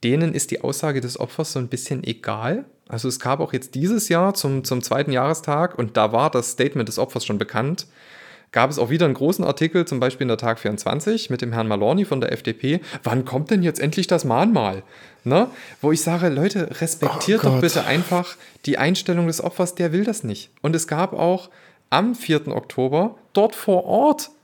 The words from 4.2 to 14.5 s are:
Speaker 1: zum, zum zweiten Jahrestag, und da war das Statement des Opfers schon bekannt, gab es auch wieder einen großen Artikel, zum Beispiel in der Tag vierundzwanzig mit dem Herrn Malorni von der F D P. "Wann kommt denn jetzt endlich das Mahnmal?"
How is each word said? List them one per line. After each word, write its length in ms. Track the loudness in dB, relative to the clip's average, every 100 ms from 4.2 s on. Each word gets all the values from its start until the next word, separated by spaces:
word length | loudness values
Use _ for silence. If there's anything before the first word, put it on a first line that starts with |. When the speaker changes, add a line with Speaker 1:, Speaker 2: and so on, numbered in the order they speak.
| 2
Speaker 1:
zum, 280 | 2 -2 -2
zum 180 | -2 -4
zweiten 300 | 0 -2 0
Jahrestag, 680 | 0 0 -2 -2 0 0 -2
und 200 | -2 2
da 160 | 2
war 180 | 4 2
das 220 | 2 -2
Statement 360 | 0 0 0 -4
des 120 | -2
Opfers 260 | -2 -2 -4
schon 120 | -2
bekannt, 500 | -2 -2 -2 -4 -8 _ -20 -20 -20 -20 _
gab 180 | 2 2
es 80 | 2
auch 100 | 0
wieder 180 | 4 2
einen 80 |
großen 300 | 2 0 0
Artikel, 400 | 0 0 2 2
zum 140 | 0 0
Beispiel 280 | 0 0 0
in 20 |
der 80 | 0
Tag 240 | 0 -2
vierundzwanzig 680 | -2 -2 -2 -2 0 -2 -2
mit 140 | -4
dem 100 | -2
Herrn 140 | -2 0
Malorni 380 | 2 2 2
von 160 | 2 0
der 100 | -2
F 140 | -2
D 80 | -4
P. 280 | -4 -2 -2 -4 -8
"Wann 220 | -2 -2
kommt 260 | 0 -4 0
denn 140 | 2
jetzt 160 | 2 0
endlich 260 | -2 -2 0
das 180 | 0
Mahnmal?" 600 | 2 2 4